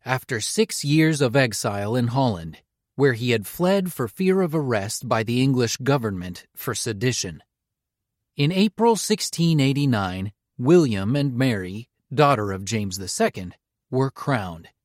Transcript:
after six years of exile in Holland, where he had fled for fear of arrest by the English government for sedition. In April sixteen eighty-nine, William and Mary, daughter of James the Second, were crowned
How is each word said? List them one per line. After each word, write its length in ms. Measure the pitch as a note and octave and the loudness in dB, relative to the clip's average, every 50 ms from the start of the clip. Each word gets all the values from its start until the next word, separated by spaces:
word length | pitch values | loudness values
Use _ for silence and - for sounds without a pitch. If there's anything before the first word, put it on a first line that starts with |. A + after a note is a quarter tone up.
| _ | _
after 360 | B2+ B2+ B2+ - - C3 A2 | -2 -4 -4 -2 -6 -6 -6
six 440 | - - - - A3 - - - - | -4 -4 0 0 0 0 -2 -6 -2
years 380 | C#3+ D3 D#3 D#3 D#3+ D#3+ C#3 | 2 4 4 4 4 4 2
of 120 | D3 A#2+ A2 | 0 2 4
exile 640 | C#3 C3+ A#2 - - - A#2+ G2+ G2+ G2+ G#2 A#2 | 2 2 2 0 -4 -4 -4 -4 -2 -2 -2 0
in 120 | B2+ A#2+ A#2 | 0 0 0
Holland, 500 | A#2 C#3 C3+ B2 G2+ E2+ E2 D#2+ D#2+ - _ _ _ _ _ _ _ | 0 0 0 0 0 -2 -8 -12 -14 -16 _ _ _ _ _ _ _
where 180 | - C#3 C#3 A#2+ | 2 2 2 2
he 160 | G#2+ B2 B2 | 2 0 0
had 160 | A#2 G#2+ G2+ | 0 0 -2
fled 480 | - - - F3 F3+ G3 G3+ F#3+ F3+ - | -6 -4 -2 0 2 2 2 0 -4 -4
for 120 | - B2+ | -4 -6
fear 360 | A2 - - F#3+ F#3 F#3+ F#3+ | -6 -4 -2 0 2 2 2
of 120 | F#3 E3 D3 | 0 0 0
arrest 540 | E3 D3 C3 A#2 G#2 G2 G#2+ - - - A2+ | -2 0 0 0 0 -2 -4 -8 -8 -2 -2
by 140 | B2 A2 | 0 0
the 200 | A2 G#2+ A#2+ B2 | 0 0 0 2
English 360 | C3 C#3 C3+ B2+ A#2+ A2+ - - | 2 2 4 2 2 0 -2 -2
government 680 | B2+ B2 C#3 C#3 A2+ G#2+ G2 F2+ F2+ F#2 F2+ - - _ _ | 0 0 0 0 0 -4 -4 -4 -8 -10 -10 -14 -18 _ _
for 200 | - - C#3 A2 | -10 -8 -8 -6
sedition. 680 | - - A#2+ A2 G2 A#2 C3 A#2 - - F#2 D#2 C#2+ _ _ _ _ _ _ _ _ _ _ _ _ _ _ _ _ _ _ _ | -6 -6 -6 -4 -2 -2 -2 -2 -2 -6 -8 -10 -14 _ _ _ _ _ _ _ _ _ _ _ _ _ _ _ _ _ _ _
In 160 | - C#3+ D3+ | -2 -2 0
April 420 | F3+ F#3 G#3 A3 _ - A3 A#3 A3+ | 2 2 2 2 _ 2 2 2 2
sixteen 640 | F#3+ - - G#3+ - - - - - E3+ E3 E3 D3+ | 2 0 -2 -2 -2 -2 -8 -2 0 2 2 4 4
eighty-nine, 760 | C3 C3+ C#3 C#3 D3 C#3 A#2+ G#2 G2 F#2 F2+ F#2+ F#2+ G#2 - _ _ _ _ - | 4 2 2 2 2 2 2 2 0 -2 -4 -6 -8 -8 -10 _ _ _ _ -2
William 580 | B2 C3+ E3+ F3+ D#3+ B2+ G#2+ G2 F#2+ G#2+ C3 | 4 6 6 6 6 4 2 0 0 0 0
and 180 | C#3+ C#3+ C#3 B2 | 0 0 -2 0
Mary, 540 | A#2 C3 C3 A#2 G2 F#2 F2+ F#2+ A2 A#2+ _ _ _ _ _ | 0 0 0 0 -2 -4 -8 -10 -12 -14 _ _ _ _ _
daughter 400 | C3 C3+ D3+ C#3+ C#3 A2 G#2+ G2+ | 2 2 4 4 4 2 0 -4
of 140 | F#2+ F#2+ G2+ | -4 -4 -4
James 320 | G#2 A#2 A2 G#2 G2 F2+ G2 | -4 -2 -2 -2 -4 -6 -8
the 100 | F#2+ F2+ | -8 -8
Second, 480 | - - A3+ G#3+ - G#2+ F#2 F2+ - _ _ _ _ _ _ _ | -2 -2 -2 -2 -2 -6 -12 -12 -14 _ _ _ _ _ _ _
were 200 | C3 B2+ C3+ C3+ | -2 -2 -2 -2
crowned 580 | _ - - - C#3 A#2 G2 F2+ E2 E2 E2+ - _ _ | _ -6 -4 -2 -2 -2 -2 -6 -10 -12 -16 -20 _ _